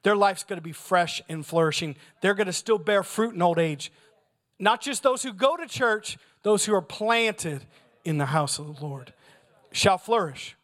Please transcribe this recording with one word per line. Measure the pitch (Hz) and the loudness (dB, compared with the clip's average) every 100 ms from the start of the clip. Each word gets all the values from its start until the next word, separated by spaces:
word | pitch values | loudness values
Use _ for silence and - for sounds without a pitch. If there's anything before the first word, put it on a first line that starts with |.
Their | 202 208 | 2 4
life's | 202 185 | 2 2
gonna | - 180 | -8 -10
be | 165 | -10
fresh | 151 - 180 170 - - | -14 2 2 2 -4 -8
and | 160 143 | -10 -2
flourishing. | 165 160 147 160 135 - _ | 2 2 0 -6 -10 -20 _
They're | 190 202 | 0 2
gonna | 196 | -2
still | 170 - 214 | -4 0 0
bear | 165 202 | 2 2
fruit | 190 - 226 | 0 -2 -2
in | 190 | 2
old | 175 170 | 2 2
age. | 165 143 - _ _ _ _ _ _ _ | 0 -2 -10 _ _ _ _ _ _ _
Not | 196 233 | 0 0
just | 277 254 | -2 0
those | 269 254 | 0 0
who | 262 | -6
go | 190 269 339 | 0 0 0
to | 320 | -6
church, | - 247 214 - - _ _ | -2 0 0 -4 -14 _ _
those | 208 208 214 | 0 2 4
who | |
are | 202 | 0
planted | 170 - 214 233 226 214 165 139 - _ _ _ - | 0 -6 0 2 2 -2 -6 -8 -12 _ _ _ -4
in | 151 | -2
the | 135 | 0
house | 156 143 - | 0 0 -4
of | 151 | -8
the | 147 147 | -12 -10
Lord | 139 123 _ _ _ _ _ _ | -12 -16 _ _ _ _ _ _
shall | - 202 185 | 0 2 2
flourish. | - 226 170 131 - - | 0 0 0 -8 -16 -18